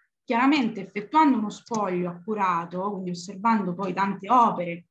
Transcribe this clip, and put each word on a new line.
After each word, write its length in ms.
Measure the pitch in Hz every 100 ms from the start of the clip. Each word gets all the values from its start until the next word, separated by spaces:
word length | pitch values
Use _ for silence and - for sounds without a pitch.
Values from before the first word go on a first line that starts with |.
| _ _
chiaramente 580 | - 233 269 302 226 -
effettuando 560 | 180 208 - 311 311 226
uno 120 | 208
spoglio 600 | - - 220 202 180 175
accurato, 800 | 175 - 214 190 170 170 180 196
quindi 200 | 190 180
osservando 640 | 175 - 196 220 226 180
poi 200 | 175 190
tante 360 | 185 196 190 196
opere 560 | 247 226 175 175 175 -